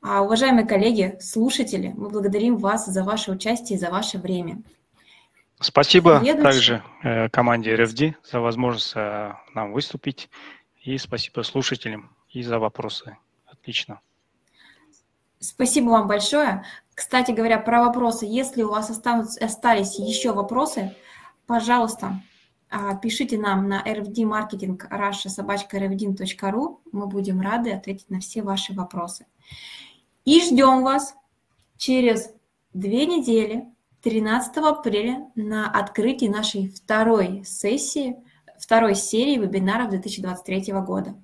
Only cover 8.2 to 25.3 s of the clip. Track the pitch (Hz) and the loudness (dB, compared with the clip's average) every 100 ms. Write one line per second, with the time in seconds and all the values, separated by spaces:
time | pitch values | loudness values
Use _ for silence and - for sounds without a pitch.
8.2 | _ 127 117 113 123 117 - - 107 104 | _ -2 0 0 -2 -2 -6 -6 -6 -6
9.2 | 104 101 - 117 104 110 - 139 - 131 | -8 -12 -12 -8 -6 -6 -6 -8 -10 -10
10.2 | - - - - _ _ - 135 - 120 | -14 -20 -20 -20 _ _ -8 -8 -6 -8
11.2 | - - 113 143 131 127 117 107 - _ | -6 -6 -4 -2 -2 -4 -8 -12 -14 _
12.2 | _ 127 120 117 110 - 110 - - 104 | _ -12 -4 -2 -2 -4 -8 -8 -14 -20
13.2 | _ _ _ _ - 117 - 101 _ _ | _ _ _ _ -8 -8 -8 -14 _ _
14.2 | _ _ _ _ _ _ _ _ _ _ | _ _ _ _ _ _ _ _ _ _
15.2 | _ _ - - 247 302 240 226 202 208 | _ _ -12 -2 2 2 6 4 4 0
16.2 | 208 285 285 190 - - _ - - 254 | 2 2 2 0 -8 -20 _ -10 -2 0
17.2 | 247 220 226 220 220 233 240 240 240 226 | 2 0 2 2 4 4 4 2 0 0
18.2 | 208 226 262 240 214 214 220 226 247 233 | -2 -2 -2 -2 -2 -2 -4 -4 0 0
19.2 | 220 - 226 - 247 220 196 - 208 220 | -2 -4 -4 0 2 4 2 -4 -4 -2
20.2 | 247 202 196 233 302 254 196 - - - | 0 -2 -2 0 -2 -2 -6 -8 -20 -20
21.2 | - _ _ 233 220 240 226 - - 190 | -20 _ _ -2 2 2 2 -2 -6 -8
22.2 | - _ _ _ _ 208 202 196 226 220 | -10 _ _ _ _ -8 -4 -4 -2 -2
23.2 | 262 220 208 190 196 196 214 214 202 226 | -2 -2 0 0 0 -2 -2 -6 -6 -2
24.2 | 220 214 214 196 190 185 - 202 202 202 | 0 0 -4 -6 -6 -6 -8 -4 -4 -4
25.2 | 196 | -8